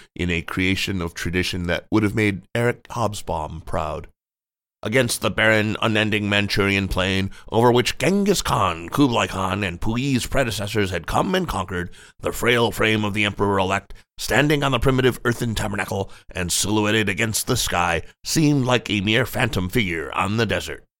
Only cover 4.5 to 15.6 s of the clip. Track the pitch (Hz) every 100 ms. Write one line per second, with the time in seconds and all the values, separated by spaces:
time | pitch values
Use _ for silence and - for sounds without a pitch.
4.5 | _ _ _ 107 123 120 - 110 92 110
5.5 | 110 107 101 113 107 107 104 101 101 101
6.5 | 104 98 98 95 95 92 95 98 - -
7.5 | 113 123 120 120 - 139 202 202 185 -
8.5 | 131 98 82 85 - 143 113 95 92 95
9.5 | 92 98 87 104 117 143 123 - 131 123
10.5 | 101 98 110 95 90 78 - 185 190 175
11.5 | - 90 92 90 - - _ - - 113
12.5 | 120 113 - 110 110 104 101 104 101 101
13.5 | 98 95 98 - - - - - - 147
14.5 | 147 139 127 135 131 127 113 123 120 120
15.5 | 104